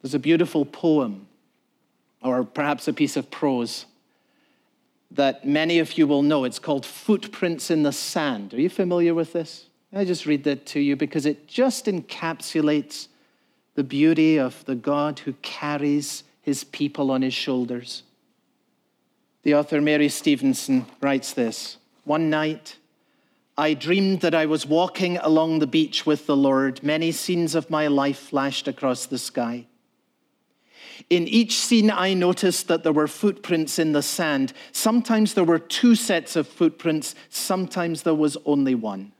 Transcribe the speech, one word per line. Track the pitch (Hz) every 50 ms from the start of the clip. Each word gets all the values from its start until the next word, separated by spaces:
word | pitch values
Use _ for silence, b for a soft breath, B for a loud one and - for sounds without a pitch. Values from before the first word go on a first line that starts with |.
There's | - 131 131
a | 147
beautiful | 131 147 170 165 180 170 - 156 143
poem, | 139 - - - 165 156 147 131 110 101 95 98 _ _ _ _ _ _ _ _ _ _ _ _ _ _ _ _ _ _ _ -
or | 131 127 127 123
perhaps | 107 _ - 143 147 147 - -
a | 156 147
piece | - 151 131 -
of | 143 131 -
prose, | - - - 143 131 123 120 113 - - - _ _ _ _ _ _ _ _ _ _ _ _ _ _ _ _ _ _ _ _ _ _ _ _ _
that | - 143 139 135 131 - -
many | 139 143 151 160 165 170
of | 165 160 156 -
you | - 156
will | 143 147 139 143
know. | 147 156 143 131
It's | 127 113
called | - - 160 147 139 127
Footprints | - - - - - 214 190 - - - - - 175 165 139 - -
in | 170 160 147
the | 143
Sand. | 139 - - - - 180 151 143 123 104 101 98 -
Are | 120
you | 151 185
familiar | - - 190 180 180 175 170 170 165
with | 165 165 160 -
this? | 170 160 156 - - - _ _ _ _ _ 196
I | 196 202
just | 180 180 - -
read | 151 151 139 135
that | 147 139 139 -
to | - - 151
you | 143 143 139
because | 135 151 - - 160 135
it | 147 143 - -
just | _ - - 254 262 - - -
encapsulates | 214 190 170 151 - - - 170 165 160 - - - - 160 151 151 151 147 143 - - - - _ _ _ _ _ _ _ _ _ _ _ _ _ _
the | - 139
beauty | 127 139 139 151 160 165 156 156 156 156 151
of | 131 123 - - -
the | - 131
God | 120 110 143 143 143 147 151 139 -
who | - 143 127 _ -
carries | - - - 156 147 147 143 143 147 143 147 147 - - - - _ _ _
his | _ 151 139 139 -
people | _ - - 147 143 - - 143 135
on | 131 131
his | 131 131 127
shoulders. | - - 151 131 127 123 117 123 120 123 - - - _ _ _ _ _ _ _ _ _ _ _ _ _ _ _ _ _ _ _ _ _ _ _ _ _ _ _ _ _
The | 143 147
author, | 147 147 147 160 147
Mary | 147 151 151 151 147 143
Stevenson, | - - - 156 143 123 131 135 131 - - - 135 127 117 - - _
writes | 139 139 139 131 - -
this, | - - 120 113 117 - - - - _ _ _ _ _ _
"One | 147 151 160 165 156
night, | 156 151 156 156 156 - - - - _ _ _ _ _ _ _ _ _ _ _ _ _ _ _ _
I | - 151 156 151
dreamed | 135 127 156 180 196 196 190 190 175
that | - 165 156
I | 165 160
was | 151 156 147 135
walking | 139 151 165 180 180 - - 190 175 175
along | 175 - 156 156 156 160 160 160 156
the | 151
beach | 131 - 160 156 143 - - -
with | 156 151 147 -
the | - 147
Lord. | 139 139 135 135 135 135 135 131 -
Many | - 143 151 156 165 165
scenes | 151 - - - 180 170 170 156 143
of | 165 151 -
my | 160 151 151
life | 147 143 139 139 143 139
flashed | - - - - 139 135 139 135 - -
across | 139 131 - 143 131 123 123 -
the | - 135 120
sky. | - - _ 131 120 117 120 123 117 _ _ _ _ _ _ _ _ _ _ _ _ _ _ _ _ _ _ B B B B B B B B B B B
In | 175 175 170
each | - - 226 233 220 - -
scene, | - - 240 226 208 214
I | 208 180 180 190 196
noticed | 185 175 180 180 - 208 185 170 - -
that | - 170 165 -
there | 165 151
were | 151 151
footprints | 147 - - - 208 190 - - - 175 160 156 151 - -
in | 165 156
the | 147 147 143
sand. | - - - 175 156 147 135 135 127 B B B B
Sometimes | B - - 220 226 247 233 - 233 214 214 208 -
there | 202 180
were | 165 170 160
two | - - - - - 240 233
sets | 220 - - 196 165 160 - -
of | 170 156
footprints. | - - - 170 160 - - - 165 156 156 - - - B B B
Sometimes | - - - - 190 185 185 175 - 190 170 170 165 151 -
there | 170 156
was | 151 151 147 143 - -
only | 151 147 143 139 135 131
one. | 117 110 107 98 95 98 - _